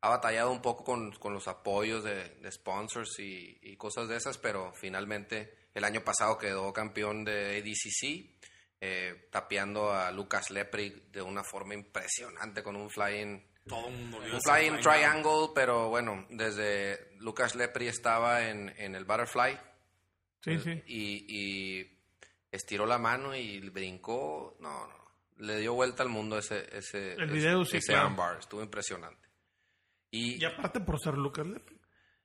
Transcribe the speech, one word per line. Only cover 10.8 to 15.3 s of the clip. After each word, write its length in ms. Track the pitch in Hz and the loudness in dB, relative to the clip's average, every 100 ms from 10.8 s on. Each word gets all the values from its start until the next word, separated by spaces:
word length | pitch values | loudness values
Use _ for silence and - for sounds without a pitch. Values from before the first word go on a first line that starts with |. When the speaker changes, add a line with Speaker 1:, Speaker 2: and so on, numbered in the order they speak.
| 101 98 - | -4 -8 -14
Speaker 1:
de 100 | 98 | -8
una 220 | 92 101 | -6 -4
forma 300 | 98 98 98 | -6 -8 -8
impresionante 880 | 104 101 95 92 - - 85 107 101 | -8 -8 -6 -4 -4 -6 -8 -8 -6
con 140 | 101 101 | -6 -6
un 140 | 104 | -6
flying, 500 | 107 101 104 104 98 - _ - | 0 0 2 -4 -6 -12 _ -10
Speaker 2:
Todo 200 | 117 120 | -8 -6
el 80 | 127 | -8
mundo 240 | 120 117 | -8 -8
vio 100 | 113 | -4
Speaker 1:
un 80 | 123 | 0
Speaker 2:
ese 120 | 143 | 6
Speaker 1:
flying 180 | 147 156 151 | 6 6 6
Speaker 2:
flying 60 | |
Speaker 1:
triangle, 680 | 156 151 147 156 156 | 8 8 8 6 6